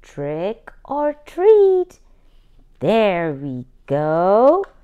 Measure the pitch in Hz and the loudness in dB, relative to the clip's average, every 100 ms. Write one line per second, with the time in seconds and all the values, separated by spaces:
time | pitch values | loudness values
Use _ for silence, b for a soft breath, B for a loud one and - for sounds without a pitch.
0 | _ - 143 151 180 226 - - - 285 | _ -12 -8 -6 -8 -10 -16 -20 -12 -6
1 | 294 294 - - 370 427 392 370 359 - | -4 -6 -12 -2 4 6 6 2 -2 -10
2 | _ _ _ _ _ _ _ _ 139 220 | _ _ _ _ _ _ _ _ -2 0
3 | 214 180 165 139 143 127 123 _ _ 139 | 0 -2 -4 -6 -10 -12 -14 _ _ -4
4 | 151 156 175 208 254 349 392 _ | -2 -2 0 2 4 2 -2 _